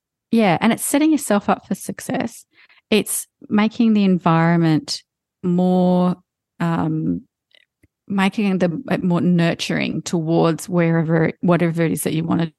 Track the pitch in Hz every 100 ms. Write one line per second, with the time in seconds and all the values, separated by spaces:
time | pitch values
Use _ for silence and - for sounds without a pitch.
0 | _ _ - 226 208 160 226 226 - 285
1 | 311 302 - 202 - 185 - 196 - -
2 | - 175 233 - - _ _ _ - 214
3 | - - - _ - 208 220 - 226 208
4 | 196 180 170 165 165 170 165 151 - -
5 | - _ _ _ 180 175 185 185 180 180
6 | 180 175 _ _ _ - 170 165 160 156
7 | 160 - - _ _ _ _ _ _ _
8 | - 202 190 220 202 185 180 156 - 190
9 | 180 175 175 175 170 - - 160 135 156
10 | - 175 160 170 165 156 - 175 165 165
11 | 160 165 160 - 175 170 170 165 165 -
12 | - 160 165 175 165